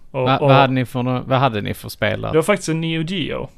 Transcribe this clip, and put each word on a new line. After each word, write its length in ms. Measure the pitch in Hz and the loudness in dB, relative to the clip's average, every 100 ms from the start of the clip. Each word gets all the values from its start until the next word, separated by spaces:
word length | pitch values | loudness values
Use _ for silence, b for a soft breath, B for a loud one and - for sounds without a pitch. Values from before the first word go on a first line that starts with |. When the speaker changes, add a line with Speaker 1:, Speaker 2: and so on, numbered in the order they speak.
| - | -12
Speaker 1:
Och, 100 | 135 | -4
Speaker 2:
Va-, 140 | 127 131 | 0 2
Speaker 1:
och 80 | 143 | 6
Speaker 2:
vad 100 | 135 | 6
hade 160 | 135 | 6
ni 120 | 131 123 | 2 -2
för 180 | 131 | -4
nå-, 180 | 123 123 - | -2 -4 0
vad 140 | 127 | 2
hade 220 | 135 107 | 2 0
ni 120 | 101 | -4
för 160 | 98 113 | -6 -10
spelare? 420 | - 104 104 110 | -4 -2 -2 0
Speaker 1:
Det 60 | 156 | 0
var 60 | |
faktiskt 260 | 160 196 - | 2 0 0
en 120 | 160 | -4
Neo 200 | 165 160 | -2 -4
Geo, 480 | 160 190 139 - - | -4 -4 -4 -6 -8